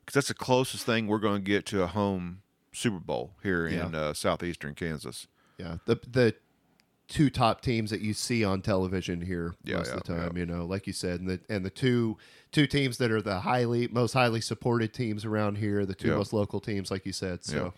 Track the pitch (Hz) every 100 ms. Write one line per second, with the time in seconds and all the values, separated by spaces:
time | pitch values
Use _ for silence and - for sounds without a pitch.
0 | - 139 - 113 - 127 131 104 - 113
1 | 107 107 104 101 98 104 - 101 87 104
2 | 101 95 87 92 - _ _ - 123 92
3 | 82 64 62 - 104 87 82 85 87 80
4 | 76 76 98 82 87 80 73 73 85 76
5 | 67 - - _ _ - 87 85 - 113
6 | - 127 117 - _ _ _ _ _ _
7 | - - 143 123 117 101 - 113 107 104
8 | 107 107 - 120 101 95 101 95 92 95
9 | 87 87 87 90 85 87 - - 60 62
10 | - 85 85 87 85 87 85 98 101 95
11 | 92 87 92 92 - 107 95 - 131 120
12 | 117 104 - - _ - 139 143 135 120
13 | 123 110 101 92 - 127 117 120 120 117
14 | 120 135 123 113 - 113 127 117 110 -
15 | 120 104 107 107 104 104 107 101 98 95
16 | - 73 98 110 101 104 - 101 90 98
17 | 98 92 95 87 - 73 90